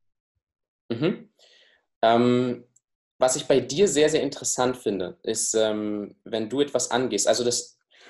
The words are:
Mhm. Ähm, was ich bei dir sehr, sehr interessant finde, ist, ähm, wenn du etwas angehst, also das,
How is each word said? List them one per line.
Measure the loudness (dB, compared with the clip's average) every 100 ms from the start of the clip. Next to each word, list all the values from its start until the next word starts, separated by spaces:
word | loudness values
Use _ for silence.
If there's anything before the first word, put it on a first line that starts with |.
| _ _ _ _ _ _ _ _ _
Mhm. | -4 -2 -4 -12 _ _ _ _ _ _ _
Ähm, | 2 4 4 2 0 -4 -12 _ _ _ _ _
was | 0 0
ich | 2
bei | 2
dir | 2 0 2
sehr, | 4 2
sehr | 2
interessant | -2 -4 -6 -2 -2 -2
finde, | -4 -4 -6 -8
ist, | -6 -4 -2
ähm, | 0 0 0 -4 -6 -8 -14
wenn | -8 -6 -4
du | -2
etwas | 0 0 -2
angehst, | -2 0 -2 0
also | 2
das, | 0 -2 -6 _ _ _ -20